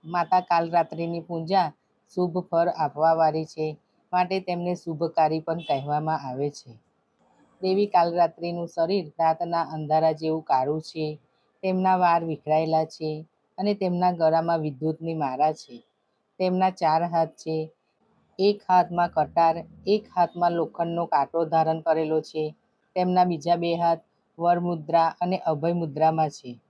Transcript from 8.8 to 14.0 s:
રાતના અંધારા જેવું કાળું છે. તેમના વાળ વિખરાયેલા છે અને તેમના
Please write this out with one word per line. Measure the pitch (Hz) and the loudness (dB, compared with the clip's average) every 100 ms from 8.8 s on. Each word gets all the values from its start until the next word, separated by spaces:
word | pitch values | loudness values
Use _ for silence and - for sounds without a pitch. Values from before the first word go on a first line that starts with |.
| 165 196 156 - | 0 0 -4 0
રાતના | 160 160 170 170 | 0 0 -2 -2
અંધારા | 165 156 151 156 160 | -2 -6 0 2 2
જેવું | 156 160 160 | 0 -2 -4
કાળું | 156 131 131 156 | 0 0 0 -4
છે. | - 160 151 151 _ _ _ _ | -6 -8 -6 -8 _ _ _ _
તેમના | 190 185 185 185 | -2 0 2 4
વાળ | 175 170 165 | 4 2 0
વિખરાયેલા | 156 - 156 160 160 160 | -8 0 0 2 0 -2
છે | - 156 156 156 _ _ - | -6 -8 -8 -12 _ _ -6
અને | 202 | -2
તેમના | 202 185 175 | 0 -2 2